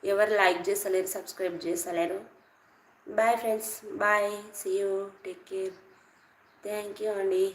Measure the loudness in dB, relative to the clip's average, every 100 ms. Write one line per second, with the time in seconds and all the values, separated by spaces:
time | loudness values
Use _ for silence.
0 | 2 4 4 6 4 4 0 -2 0 0
1 | 0 -6 -10 -6 -4 -4 -4 -4 -2 -2
2 | 0 -2 -8 _ _ _ _ _ _ _
3 | -6 2 4 4 2 -2 -2 -10 -10 0
4 | 4 4 2 -4 -10 -10 -2 0 0 -2
5 | -4 -12 -14 -14 -10 -6 -6 -8 -20 -20
6 | _ _ _ _ _ _ -8 -6 -6 -6
7 | -4 0 2 2 2